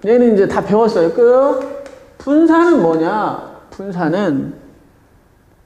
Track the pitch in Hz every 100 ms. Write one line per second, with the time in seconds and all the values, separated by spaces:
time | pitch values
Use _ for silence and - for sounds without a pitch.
0 | 196 240 240 208 196 - 170 208 226 -
1 | 165 - 240 254 277 - 277 - - -
2 | - - - 294 330 330 349 302 165 160
3 | 165 214 180 131 - - - - 196 180
4 | 160 175 202 135 139 - - - _ _
5 | _ _ _ _ _ _